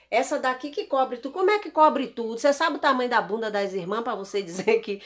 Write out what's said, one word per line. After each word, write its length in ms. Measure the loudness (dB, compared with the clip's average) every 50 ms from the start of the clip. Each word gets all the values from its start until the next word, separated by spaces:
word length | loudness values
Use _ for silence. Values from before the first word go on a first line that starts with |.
| _ _
Essa 260 | 0 0 2 2 -2
daqui 340 | 0 0 -2 -2 -2 -6 -8
que 140 | -6 -6 -4
cobre 320 | -2 0 0 0 0 -2 -8
tudo." 140 | -8 -8 -2
Como 160 | 0 2 2
é 120 | 2 2
que 100 | 0 -2
cobre 380 | 2 4 6 6 6 2 -4 -4
tudo? 320 | -6 -6 -6 -6 -6 0
Você 120 | 2 2 2
sabe 220 | 4 0 -2 -2
o 60 | 2
tamanho 280 | 2 2 2 2 0 2
da 140 | 2 0 0
bunda 300 | 0 -4 -4 -4 -2 -2
das 200 | -2 -2 -2 -4
irmãs 300 | -6 -4 -4 -4 -4 -2
pra 140 | -4 -4
você 260 | -6 -6 -6 -6 -6 -4
<laughs> 0 |
dizer 380 | -4 -6 -2 2 2 2 2
que, 200 | 2 -2 -8 -8 -10